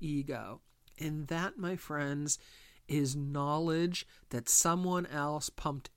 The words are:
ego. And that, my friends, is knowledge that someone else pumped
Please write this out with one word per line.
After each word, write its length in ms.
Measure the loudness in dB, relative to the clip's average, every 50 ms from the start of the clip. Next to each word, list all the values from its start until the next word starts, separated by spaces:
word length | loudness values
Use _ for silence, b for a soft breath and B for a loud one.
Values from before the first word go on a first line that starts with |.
ego. 580 | -2 -2 -2 -2 -2 -2 -4 -6 -6 -10 -12 -14 _ _ _ _ -20 -18 -10 -6
And 280 | -4 -4 -4 -4 -4
that, 300 | -2 -2 -2 -2 -2 -4
my 200 | -4 -4 -4 -4
friends, 640 | -4 -4 -4 -2 -2 0 0 0 0 0 0 -2 -2 B B B B B B B B B
is 280 | 0 2 2 2 2 0
knowledge 920 | -2 -2 -2 -2 0 0 0 0 2 2 2 2 4 2 2 0 -2 -6 b b b b b
that 200 | -6 -2 2 4
someone 560 | 6 6 6 6 4 4 2 2 2 0 0
else 440 | -2 -2 -2 0 0 -2 -2 -4 -6
pumped 400 | -6 -2 -2 -2 -2 -2 -6 -8 _